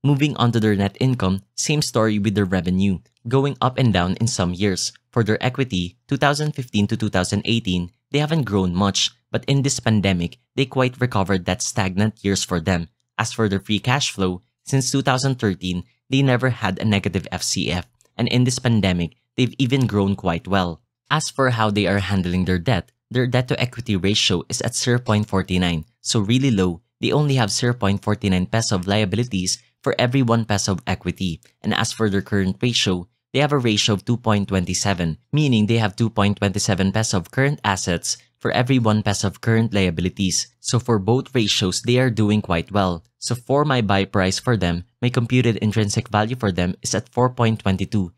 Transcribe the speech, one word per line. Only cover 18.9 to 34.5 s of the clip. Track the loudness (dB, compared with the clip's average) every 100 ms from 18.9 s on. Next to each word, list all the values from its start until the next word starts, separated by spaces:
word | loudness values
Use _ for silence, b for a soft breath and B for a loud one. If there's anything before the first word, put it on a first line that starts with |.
| 0 -2 _ _ -2
they've | -2 0
even | 0 2 2
grown | 2 0 0
quite | -2 -4 0
well. | 0 0 -4 _ _ _
As | -4 -2
for | 0 0
how | 2 0
they | 2 2
are | 0
handling | 0 -2 0 0
their | 0 0
debt, | 0 -2 -4 _ _
their | -2 0
debt | -2 -2
to | -4
equity | -4 -6 -4 0
ratio | 0 0 0 -2 -2
is | -6
at | -4 -4
zero | 0 0
point | 2 0 2
forty-nine, | -2 0 0 0 -2 -6 _
so | -2 -2
really | 2 2 4
low. | 2 0 -2 _ _
They | 0
only | 2 2 2
have | 0 0
zero | -2
point | 0 0 0
forty-nine | -2 -2 0 0 0
peso | -2 0 -2
of | 0
liabilities | 0 0 -2 -2 -2 -4 -6 b b -4
for | 0
every | 0 2 2
one | 2 0
peso | -2 0
of | -4 -2
equity. | -4 -4 -4 -6 -6 b b
And | -4
as | -2 -2
for | 0 0
their | 0 -2
current | -2 0 0
ratio, | -2 0 -2 -2 -6 _ _
they | -2 0
have |
a | 2
ratio | 0 0 0
of | 0
two | 0 -2
point | 2 0
twenty | 2